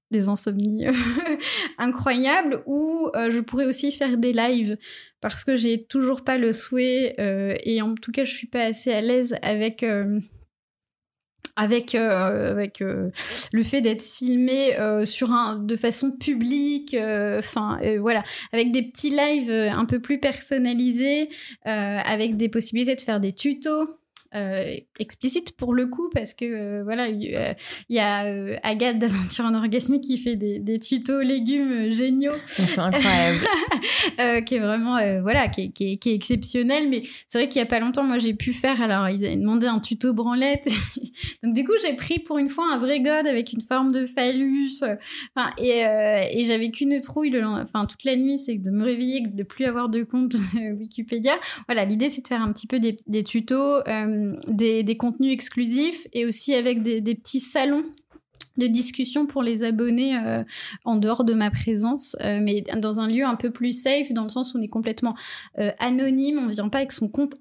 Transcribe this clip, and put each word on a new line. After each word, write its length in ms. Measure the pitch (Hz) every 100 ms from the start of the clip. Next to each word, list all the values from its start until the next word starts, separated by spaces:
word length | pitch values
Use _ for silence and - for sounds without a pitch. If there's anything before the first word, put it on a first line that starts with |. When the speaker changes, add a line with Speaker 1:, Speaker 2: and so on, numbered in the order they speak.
| -
Speaker 1:
des 180 | 214 196
insomnies 560 | 202 - 202 208 214 247
<laughs> 960 | 247 233 240 339 294 - - 370 -
incroyables, 840 | 247 254 269 247 262 349 320 262 -
où, 420 | 285 311 330 320 -
euh, 160 | 233
je 80 | 233
pourrais 260 | 226 247 269
aussi 260 | 262 285
faire 240 | 285 269 240
des 140 | 247
lives 460 | 226 233 247 214 208 - - - _
parce 220 | 214 -
que 120 | - 262
j'ai 280 | 233 226 226
toujours 380 | 269 254 262
pas 140 | 262 262
le 160 | 233
souhait, 640 | 226 - 254 254 254 254 -
euh, 360 | 202 196 196 196
et 180 | - 226
en 140 | 214 226
tout 160 | -
cas, 120 | 240
je 80 | 269
suis 160 | - 233
pas 180 | 247 226
assez 260 | 220 -
à 80 | 214
l'aise 340 | 220 254 240 233
avec, 400 | - 214 220 220
euh, 380 | 233 202 202 208 208 - - _ _ _ _ _ _ _ _ _ - -
avec, 380 | 214 240 240 226
euh, 560 | 226 185 190 208 208
avec, 300 | 202 202 -
euh, 280 | 190 190 185 - - - -
le 100 | 220
fait 180 | 220 277
d'être 220 | 226 214
filmé, 760 | - - 247 247 254 269 269 -
euh, 280 | 214 214 214
sur 260 | - 247
un, 240 | 240 226 214
de 180 | 208 226
façon 340 | 233 233 269
publique, 840 | 254 - 254 240 285 285 285 285
euh, 480 | 247 220 214 208 208
'fin, 380 | 208 233 208 -
euh, 160 | - 214
voilà, 240 | 214 226 - - -
avec 200 | 233 240
des 100 | 247
petits 260 | 254 - 285
lives, 400 | 285 294 294 233
euh, 220 | 220 214
un 140 | - 233
peu 140 | 247
plus 180 | 247 285
personnalisés, 1120 | 277 269 - 269 247 240 247 240 269 294 302 - - 247 -
euh, 320 | 214 202 202
avec 320 | - 214 226 214
des 120 | 226
possibilités 460 | 226 - 233 247 262
de 60 |
faire 180 | - 208
des 120 | 196
tutos, 540 | 190 285 277 311 302 311 - _ - -
euh, 320 | 208 196 190 160 - - -
explicites 560 | 214 - 254 339 339 -
pour 180 | 247
le 140 | 247 254
coup, 220 | 247 349
parce 200 | 294 214
que, 100 | -
euh, 400 | 240 220 202 208
voilà, 240 | 202 233 240
il 160 | 208
y, 120 | - -
euh, 160 | - - - - -
il 80 | 233
y 40 |
a, 260 | 208 202 202
euh, 320 | 202 196 220
Agathe 340 | 214 220 240 226
d'Aventure 460 | 233 196 185 - 233
en 80 |
Orgasme 480 | 220 220 233 247 277
qui 160 | 277 254
fait 180 | 247 220
des, 240 | 208 202
des 180 | 202 226
tutos 440 | 226 262 254 277
légumes, 500 | 254 269 226 285 277
euh, 200 | 240 220
géniaux. 420 | 226 262 262 277 294 - -
Speaker 2:
Ils 40 | 185
sont 160 | 185
incroyables. 560 | 180 277 226 180 170 170
Speaker 1:
<laughs> 80 | 440 339 330 277 - - 349 -
Euh, 200 | 247 233
qui 140 | 226 254
est 40 |
vraiment, 380 | 208 220 233 247
euh, 220 | 208 190
voilà, 260 | 190 269 233
qui 120 | -
est, 80 | 190
qui 240 | - 196
est, 40 | 196
qui 120 | 240
est 20 | 214
exceptionnel. 720 | - 240 - 247 240 294 294
Mais 140 | 247 - - -
c'est 120 | 240
vrai 100 | 277
qu'il 100 | 285
y 40 |
a 20 | 233
pas 140 | 233
longtemps, 240 | 233 254
moi, 140 | 269 247
j'ai 140 | 226 214
pu 180 | -
faire, 260 | 247 262 254
alors, 280 | 226 220 190
ils 160 | 196 202
avaient 100 | 165
demandé 300 | 208 226 247
un 120 | 220
tuto 340 | - 220 254
branlette. 540 | 226 233 240 277 285 285 214 - - -
<laughs> 380 | - - -
Donc, 100 | 226 233
du 100 | 269
coup, 80 | 440
j'ai 140 | 359 247
pris 240 | - 330
pour 180 | 330 294
une 100 | 277
fois 180 | 320 330
un 60 | 262
vrai 220 | 254 285
god 240 | 262 302 294
avec 240 | 240 233
une 100 | 233
forme 300 | - 262 269
de 140 | 262 254
phallus. 640 | 254 247 262 269 277 277 262 247 208 - - 254 262
Enfin, 140 | 240 -
et, 280 | 247 233 226
euh, 380 | 214 214 208 190
et 120 | 233 233
j'avais 240 | 226 226
qu'une 320 | 226 277 285
trouille 280 | 277 302 302
le 100 | 247
lend-, 180 | 214 208
enfin, 240 | - 214 208
toute 180 | -
la 120 | 269 254
nuit, 220 | 269 277
c'est 180 | 277 220
de 120 | 185
me 120 | 202 233
réveiller, 360 | 240 254 262 226
de 160 | 196
plus 220 | 196 - 262
avoir 240 | 240 240
de 140 | 226
compte, 320 | 226 247 254 240
<laughs> 200 | 190 220
euh, 180 | 220 208
Wikipédia. 580 | 220 - 226 233 247 339 - - 233
Voilà, 160 | 233
l'idée, 260 | 202 214 277
c'est 120 | 285
de 60 | -
faire 140 | 240
un 120 | 220
petit 140 | 214 -
peu 120 | 254
des, 160 | 226 220 -
des 160 | 214
tutos, 560 | 208 226 226 262 285 285 -
euh, 440 | 220 214 214 208 - -
des, 360 | 214 226 226
des 140 | 214 226
contenus 360 | 240 226 269
exclusifs 720 | 262 - - 240 247 320 330 -
et 120 | 240 233
aussi 280 | 220 -
avec 300 | 262 247 240
des, 180 | 220 226
des 140 | 214 226
petits 240 | - 269
salons 420 | - 302 269 285 320 - _ - _ - - -
de 100 | 247
discussion 580 | 226 240 - 247 294 294
pour 180 | 277
les 200 | 240 226 226
abonnés, 500 | 226 240 233 269 254
euh, 240 | 220 226 220 - - 196 -
en 100 | 220
dehors 300 | 214 240 233
de 80 |
ma 180 | 220 208
présence, 640 | - - 214 226 277 - -
euh, 180 | 202 208
mais 220 | 208 208 202 220
dans 240 | 214 214
un 80 | 220
lieu 160 | 226 269
un 100 | 233
peu 160 | 240
plus 220 | 240 240
safe, 400 | 247 262 285 285
dans 100 | 226
le 60 | 214
sens 240 | 254 254
où 40 | 240
on 40 |
est 80 | 214
complètement, 440 | 226 220 220 240 233 - - - -
euh, 120 | 208 -
anonyme, 640 | 247 254 269 262 277 294
on 80 | 240
vient 220 | 208 208
pas 80 | 269
avec 160 | 269
son 160 | - 214
compte 240 | 240 285 -